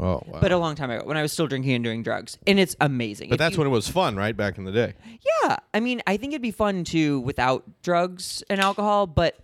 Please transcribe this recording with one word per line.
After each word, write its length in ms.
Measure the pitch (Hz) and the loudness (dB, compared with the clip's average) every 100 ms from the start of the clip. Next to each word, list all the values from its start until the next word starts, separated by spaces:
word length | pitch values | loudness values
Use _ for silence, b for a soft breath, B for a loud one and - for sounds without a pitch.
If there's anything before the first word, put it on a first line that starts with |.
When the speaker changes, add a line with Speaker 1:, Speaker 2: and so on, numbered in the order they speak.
Speaker 1:
Oh, 240 | 90 85 - | -2 -2 -4
wow. 140 | 80 | 0
Speaker 2:
But 140 | 190 | 2
a 40 | 180 | 4
long 160 | 165 151 | 0 -4
time 140 | 135 | -6
ago, 160 | 117 - | -6 -4
when 120 | 156 | -2
I 40 | |
was 120 | 151 | -2
still 140 | - 156 | -2 -2
drinking 260 | 135 135 | 0 0
and 100 | 123 | 0
doing 180 | 117 113 | 0 -4
drugs. 360 | 117 107 - - - | -4 -6 -6 -6 2
And 100 | 196 | 4
it's 160 | 180 - | 4 2
amazing. 480 | 147 131 113 104 - | 2 2 -2 -6 -2
Speaker 1:
But 60 | 123 | 0
Speaker 2:
If 40 | |
Speaker 1:
that's 160 | 160 170 | 2 2
Speaker 2:
you 40 | |
Speaker 1:
when 80 | 143 | 4
it 40 | |
was 180 | 123 - | 2 2
fun, 260 | 180 175 98 | 2 2 2
right? 200 | 104 107 | -2 0
Back 220 | 101 92 | -2 -4
in 60 | |
the 80 | 95 | -2
day. 220 | 104 107 87 B 226 523 640 | 0 0 -2 B -6 -2 2
Speaker 2:
Yeah. 140 | 320 - - | 2 0 -2
I 80 | 208 | -2
mean, 200 | 240 240 - | -2 -2 -2
I 80 | 196 | -2
think 160 | 269 | -2
it'd 100 | 302 | -4
be 100 | 240 | -4
fun, 340 | - 208 190 165 | -2 -2 0 -2
too, 340 | 165 151 139 | 0 0 0
without 460 | 123 127 123 131 - - | -2 0 0 0 -4 -10
drugs 580 | - 175 185 180 - - - | 0 0 0 -4 -10 -12 -4
and 120 | 196 | 0
alcohol. 440 | 196 202 208 208 196 | 2 2 2 2 2
But 300 | 151 170 - | 2 0 0